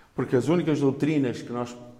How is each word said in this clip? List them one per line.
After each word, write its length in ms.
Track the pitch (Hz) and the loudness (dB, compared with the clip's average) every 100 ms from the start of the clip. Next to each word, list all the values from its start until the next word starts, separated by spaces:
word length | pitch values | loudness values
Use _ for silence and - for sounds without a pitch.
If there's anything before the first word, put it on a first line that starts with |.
| - - | -12 -6
Porque 220 | 131 131 | 0 2
as 100 | 120 | 2
únicas 320 | 170 156 143 | 2 2 2
doutrinas 600 | 135 - 147 156 127 110 | 2 2 0 2 0 -4
que 100 | - | -6
nós 240 | 120 120 - - | -6 -6 -10 -18